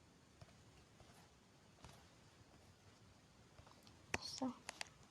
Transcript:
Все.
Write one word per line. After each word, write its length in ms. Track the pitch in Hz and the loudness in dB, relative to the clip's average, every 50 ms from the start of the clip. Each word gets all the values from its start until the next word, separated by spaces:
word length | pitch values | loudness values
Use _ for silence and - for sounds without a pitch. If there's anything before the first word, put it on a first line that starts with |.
| - - - - - - - - - - - - - - - - - - - - - - - - - - - - - - - - - - - - - - - - - - - - - - - - - - - - - - - - - - - - - - - - - - - - - - - - - - - - - - - - - - - - | -12 -12 -12 -12 -14 -12 -10 -8 -8 -8 -8 -10 -10 -10 -10 -12 -12 -10 -10 -10 -10 -8 -8 -10 -10 -12 -12 -14 -14 -14 -14 -14 -12 -12 -10 -6 -6 -4 -4 -6 -8 -10 -10 -10 -12 -12 -10 -12 -12 -10 -10 -10 -10 -12 -12 -12 -12 -12 -12 -10 -10 -10 -10 -10 -12 -12 -12 -12 -12 -12 -10 -10 -8 -8 -8 -8 -8 -8 -8 -8 4 10 10 10
Все. 260 | - - - - 269 254 - - - - - - - - - - - - | 10 10 6 8 8 8 8 4 0 0 2 2 2 0 0 -10 -12 -10